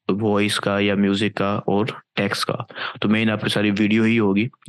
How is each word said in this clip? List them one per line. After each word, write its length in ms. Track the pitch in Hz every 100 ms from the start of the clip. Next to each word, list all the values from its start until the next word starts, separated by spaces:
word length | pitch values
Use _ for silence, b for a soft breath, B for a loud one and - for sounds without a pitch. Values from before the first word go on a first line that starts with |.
| -
voice 480 | 98 110 101 104 -
का 200 | 101 101
या 160 | 101 98
music 420 | 98 98 104 -
का 200 | 101 104
और 440 | - 98 113 - - -
text 320 | 101 - -
का। 160 | - - B B B
तो 80 | 104
main 200 | 110 110
आपकी 200 | 107 107
सारी 220 | 110 107
video 320 | 101 104 110
ही 140 | 110 117
होगी, 320 | 101 98 123 -